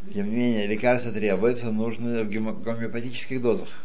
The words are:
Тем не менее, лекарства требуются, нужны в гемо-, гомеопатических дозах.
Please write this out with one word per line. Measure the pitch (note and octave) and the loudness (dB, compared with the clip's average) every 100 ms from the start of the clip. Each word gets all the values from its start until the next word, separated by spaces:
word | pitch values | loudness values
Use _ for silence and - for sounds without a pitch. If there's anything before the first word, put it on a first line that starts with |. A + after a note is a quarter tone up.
| G2 | -2
Тем | G2+ G2+ | -2 0
не | A#2 | 2
менее, | B2 A2 G2+ | 2 2 2
лекарства | G#2+ B2 B2 A#2 | 2 4 2 0
требуются, | G#2+ G#2+ F#2 A2+ A#2+ A#2+ | 0 2 4 2 2 -2
нужны | G#2+ A2+ A2 A#2+ A#2 | 0 -2 -2 -2 -2
в | G#2+ | -2
гемо-, | G#2+ A2 A2 | -2 -2 -4
гомеопатических | G#2+ A2+ A2+ A#2 B2 B2+ - C3 | -4 -2 -2 -4 -4 -4 -4 0
дозах. | A#2+ G2 F2+ - | 2 2 0 -6